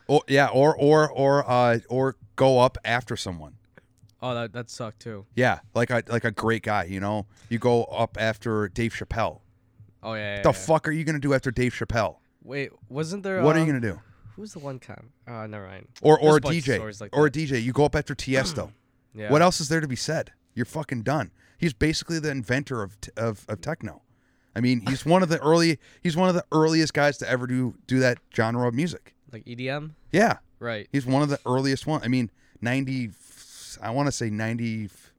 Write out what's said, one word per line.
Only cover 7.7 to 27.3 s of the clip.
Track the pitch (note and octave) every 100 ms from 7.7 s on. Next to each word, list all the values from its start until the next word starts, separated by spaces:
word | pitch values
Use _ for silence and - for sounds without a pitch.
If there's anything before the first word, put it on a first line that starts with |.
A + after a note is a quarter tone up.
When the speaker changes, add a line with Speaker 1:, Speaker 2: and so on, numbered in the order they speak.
| A#2+
Speaker 1:
up | - F#2+ A2+ G#2
after | A2 G#2+ A#2+ G#2+ G2+
Dave | A#2+ A#2
Chappelle. | - - A2+ F#2+ D2+ _ _ _ _ - _
Speaker 2:
Oh, | G#2+
yeah, | A2 G#2 G2+
yeah, |
Speaker 1:
The | G3
Speaker 2:
yeah. |
Speaker 1:
fuck | G3+ - D#3 D#3+
are |
you | D#3
gonna | D#3 D3+
do | C3+
after | C3+ C3+
Dave | B2 B2
Chappelle? | - A2+ A2+ F#2+ - _ _
Speaker 2:
Wait, | - C#3+ C3+ - -
wasn't | C3+ D#3+ G3+
there, | F#3+ F#3
Speaker 1:
What | D3 D#3+
are |
you | D#3+
Speaker 2:
uh, |
Speaker 1:
gonna | C3
do? | A2+ D#2+ - _ - -
Speaker 2:
who's | G#3
the | E3
one | C#3 C3
con-, | - - A#2+ _ -
uh, | A2+ G#2+
never | G#2 F#2+
mind. | F#2+ - -
Speaker 1:
Or, | D3 D#3
Speaker 2:
There's | D3+
Speaker 1:
or | D3+
Speaker 2:
a |
bunch | C3 E3
of |
Speaker 1:
D | C3
J. | A2
Speaker 2:
stories | G#2+ G#2
like | G#2 C#3
Speaker 1:
Or | D3+
a |
Speaker 2:
that. |
Speaker 1:
D | D3+ D3+
J. | B2+
You | A#2+
go | B2 D3
up | D#3
after | D3 C#3
Tiesto. | C3 C3 C3+ C#3 D#2 -
Speaker 2:
<clears throat> | _ _ _ A2
Yeah. | G#2
Speaker 1:
What | D3+
else | F3+ -
is | C#3+
there | E3
to | D3+
be | A#2+
said? | - D#3 - _ _ A2+
You're | A#2+
fucking | D#3 D3 A#2+
done. | G#2+ D3 A2 - _ -
He's | E3
basically | - D#3 D#3 - E3
the | D3+
inventor | C3+ A#2+ C3 C#3 A#2+
of | G2 -
t-, | - -
of, | A2+ G2+ -
of | G#2
techno. | C#3+ E3 G2+ - _ _ _ _ _ A2
I |
mean, | B2 B2
he's | G#2+ C3 D3
one | F3+
of | E3+
the | D#3
early, | C#3+ E3+ E3 C#3+ _ _
he's | F3 D#3+
one | F#3
of | F3
the | -
earliest | D#3 D#3+ D#3+ D#3
guys | D3 D3 C#3+
to |
ever | -